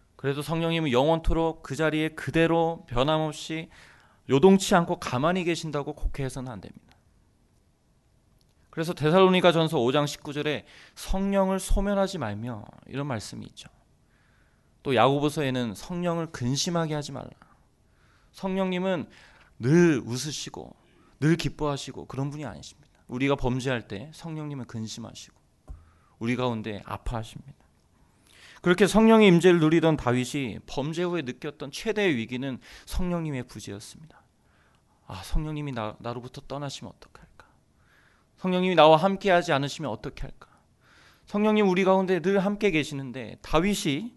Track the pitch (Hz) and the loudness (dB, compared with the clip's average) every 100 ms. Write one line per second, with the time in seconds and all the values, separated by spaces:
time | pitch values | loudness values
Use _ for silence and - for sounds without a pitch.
0 | _ _ 135 143 143 165 165 165 156 120 | _ _ -6 -4 -4 -2 0 0 2 2
1 | 147 165 - 165 165 160 - 135 156 151 | 4 2 2 2 0 -4 -8 -2 0 0
2 | 156 156 - 160 165 165 165 170 - 120 | -4 -6 -4 2 4 4 0 -2 -6 -2
3 | 143 156 156 151 - 160 - - - - | 0 0 -2 -6 -10 -10 -10 -18 -20 -20
4 | _ _ - 135 190 190 - 185 170 170 | _ _ 0 6 8 6 4 2 2 -4
5 | - 123 156 185 170 165 160 147 143 147 | -4 -2 0 0 -2 -4 -4 -6 -8 -6
6 | - - 131 135 127 104 - - _ _ | -6 -4 -6 -8 -12 -12 -16 -20 _ _
7 | _ _ _ _ _ _ _ _ _ _ | _ _ _ _ _ _ _ _ _ _
8 | _ _ _ _ _ _ _ - 165 - | _ _ _ _ _ _ _ -8 -6 -2
9 | 151 185 185 185 175 160 160 160 120 147 | 2 6 6 6 6 4 2 2 2 2
10 | 147 - 151 143 151 127 - - - - | 0 -4 -10 -6 -4 -6 -8 -20 -20 -12
11 | - 190 196 196 190 190 - 208 202 196 | -4 -2 0 2 2 0 0 0 2 0
12 | 190 185 110 101 120 107 - - - 131 | -2 -2 -6 -6 -8 -12 -14 -20 -12 -8
13 | 143 113 - 117 95 - - _ _ _ | -6 -6 -8 -14 -16 -18 -20 _ _ _
14 | _ _ _ _ _ _ _ _ 139 117 | _ _ _ _ _ _ _ _ -2 4
15 | 127 143 147 156 139 127 120 92 - 175 | 4 4 0 0 -2 -2 -4 -8 -10 -6
16 | 175 170 160 - 120 139 185 170 160 151 | -4 -4 -6 -6 -4 -2 -2 -2 -2 -4
17 | 143 139 - - - _ _ _ _ _ | -8 -12 -14 -18 -20 _ _ _ _ _
18 | _ _ _ - 190 190 185 180 190 175 | _ _ _ -10 -4 -2 -2 -2 -2 -4
19 | - - - _ _ - 113 170 175 139 | -6 -14 -20 _ _ -4 4 6 6 4
20 | - 123 147 - - - 58 - _ _ | -2 -6 -6 -8 -10 -12 -16 -20 _ _
21 | _ - 151 165 143 - 147 139 - 107 | _ -2 0 2 -2 -4 -4 -4 -8 -14
22 | 71 127 139 151 135 82 - - _ _ | -12 -8 -6 -8 -12 -14 -18 -20 _ _
23 | - 123 139 139 135 127 131 120 - 101 | -12 -4 0 0 0 -2 -4 -6 -6 -12
24 | 151 156 165 156 151 139 117 113 110 - | -14 -14 -12 -10 -10 -10 -10 -10 -10 -10
25 | 107 90 - _ _ _ - - - _ | -16 -16 -20 _ _ _ -20 -20 -20 _
26 | _ - 113 123 127 113 107 101 - 104 | _ -8 -4 -2 -2 -4 -8 -10 -10 -10
27 | - 117 113 - 139 - _ _ _ _ | -8 -8 -8 -14 -20 -20 _ _ _ _
28 | _ _ _ - - - 175 175 190 196 | _ _ _ -20 -20 -4 2 4 4 6
29 | 220 220 208 170 185 175 156 165 160 147 | 8 8 10 8 8 6 6 4 4 2
30 | 123 123 123 143 127 90 - - 143 165 | 2 0 0 -4 -6 -10 -10 -6 -6 -4
31 | 180 175 127 123 151 - 139 - 220 208 | -4 -4 -6 -8 -12 -12 -14 -10 -6 0
32 | 196 127 110 123 135 117 - - - - | 0 0 -2 -6 -6 -8 -12 -20 -8 -4
33 | 180 175 160 135 120 110 - 101 - - | -2 -2 -4 -6 -8 -12 -12 -12 -14 -20
34 | 156 - _ _ _ _ _ _ _ _ | -20 -20 _ _ _ _ _ _ _ _
35 | - 95 - 160 156 151 147 120 107 - | -18 -16 -4 -4 -2 -8 -8 -8 -8 -10
36 | 117 120 123 - - 139 143 - 98 - | -10 -10 -12 -16 -14 -10 -10 -12 -16 -20
37 | - - - _ - _ _ _ _ _ | -20 -20 -20 _ -20 _ _ _ _ _
38 | _ _ _ _ 185 180 185 170 156 156 | _ _ _ _ -2 0 2 8 8 8
39 | 190 190 196 175 165 139 139 - 139 151 | 4 0 2 2 2 -2 -2 -6 -8 -8
40 | 139 - - - - _ _ _ _ _ | -10 -10 -12 -12 -20 _ _ _ _ _
41 | _ _ _ 202 214 214 202 180 190 190 | _ _ _ -2 2 4 2 2 4 2
42 | 185 180 170 196 190 208 208 156 135 139 | 2 0 0 0 0 0 0 0 -2 -6
43 | 131 123 107 - - 156 196 196 214 143 | -10 -10 -12 -14 -2 0 2 0 -2 -2
44 | 233 | -6